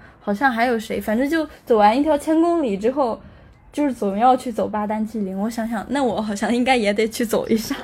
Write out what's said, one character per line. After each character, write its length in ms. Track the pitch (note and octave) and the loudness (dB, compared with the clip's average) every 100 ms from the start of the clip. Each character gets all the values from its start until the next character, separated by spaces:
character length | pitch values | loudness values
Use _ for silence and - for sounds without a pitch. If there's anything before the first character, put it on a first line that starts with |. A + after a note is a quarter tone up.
| - - | -20 -12
好 140 | - | -6
像 180 | G3+ C#4 | 0 0
还 160 | A3+ B3 | 2 0
有 120 | A3+ | 0
谁， 220 | A3 G3+ | -4 -6
反 160 | G3+ G#3+ | -2 0
正 120 | C#4 | 0
就 180 | E4 D4+ - | 0 -2 -8
走 120 | - A3 | 0 4
完 200 | G#3 A#3+ | 6 4
一 60 | |
条 140 | D4+ D4 | 2 0
千 240 | D4+ D#4+ | 2 2
公 220 | E4+ E4+ | 4 2
里 140 | C4 G3 | 0 0
之 140 | A3 | 0
后， 300 | C#4 B3 G#3+ - - - - - | 0 -2 -4 -12 -20 -20 -20 -10
就 120 | - | -2
是 80 | D4 | -2
总 260 | B3 G3+ G3 | 0 -4 2
要 160 | B3 B3+ | 4 4
去 140 | B3+ | 0
走 160 | A3+ G3 | -4 -4
巴 200 | G#3 G#3 | -4 -4
丹 180 | G#3+ A3 | -4 -4
吉 140 | A3 | -4
林。 160 | F#3+ F#3+ | -6 -4
我 100 | A3 | -4
想 200 | A#3 A3 | -4 -4
想， 160 | A3+ - | -6 -4
那 120 | C4+ | -2
我 180 | B3+ F#3 | 0 -2
好 140 | A3 | -4
像 180 | G3+ G3+ | -4 0
应 120 | A#3+ | 0
该 120 | B3+ B3+ | 2 2
也 160 | G3+ | 2
得 140 | G3+ A3 | 0 -2
去 180 | - | -2
走 220 | A3+ - - | -2 0 0
一 80 | A3+ | 0
下。 200 | - C#4+ | 0 -8